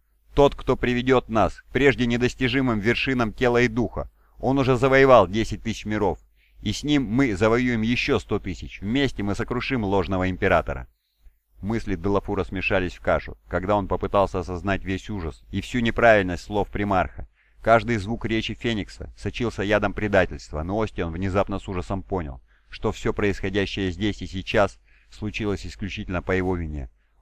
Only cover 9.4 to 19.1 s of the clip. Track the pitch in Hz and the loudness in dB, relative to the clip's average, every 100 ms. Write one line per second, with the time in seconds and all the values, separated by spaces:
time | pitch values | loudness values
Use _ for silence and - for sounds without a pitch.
9.4 | 113 123 - 131 101 98 85 92 92 87 | -4 -6 -4 -4 0 0 0 0 -2 0
10.4 | 95 85 - 65 64 _ _ _ - _ | 2 2 0 -6 -12 _ _ _ -20 _
11.4 | _ - 95 113 104 92 95 98 - 98 | _ -12 -6 -4 -4 -4 0 0 -2 -4
12.4 | 90 98 - 98 90 - - 80 - - | -4 -4 -2 -2 -2 -4 -2 -2 -2 -16
13.4 | - 90 92 104 92 92 98 101 95 95 | -8 -4 0 0 0 -4 -2 0 0 -2
14.4 | 87 90 90 95 90 95 - 104 80 - | -6 -6 -4 -4 -4 -6 -6 -8 -8 -10
15.4 | - 101 - 123 117 113 117 107 90 85 | -10 -8 -4 -2 -2 4 6 6 4 -2
16.4 | - 104 95 - 104 95 85 - - _ | -4 -4 -2 -2 0 0 0 -4 -16 _
17.4 | _ _ - 117 107 113 95 117 113 110 | _ _ 4 4 4 -2 -4 -6 -2 -2
18.4 | 110 110 120 110 90 - - | -4 -6 -4 -4 -6 -10 -16